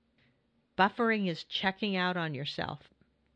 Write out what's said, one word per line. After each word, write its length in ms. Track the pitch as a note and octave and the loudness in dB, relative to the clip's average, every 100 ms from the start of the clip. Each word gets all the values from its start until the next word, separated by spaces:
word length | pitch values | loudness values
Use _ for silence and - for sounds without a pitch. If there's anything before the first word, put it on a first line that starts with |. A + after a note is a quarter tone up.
| _ _ _ _ _ _ _ - | _ _ _ _ _ _ _ 2
Buffering 500 | G3 - A3+ G#3+ F#3+ | 2 4 2 2 0
is 160 | D#3+ | -2
checking 520 | - - G3 F#3+ G#3 F#3+ | -6 -4 -2 -2 -2 0
out 200 | F3+ F3+ | 0 0
on 180 | D#3+ | -2
yourself. 540 | C3+ C#3+ - D#3+ D3 - _ _ _ _ | -4 -6 -4 -6 -6 -14 _ _ _ _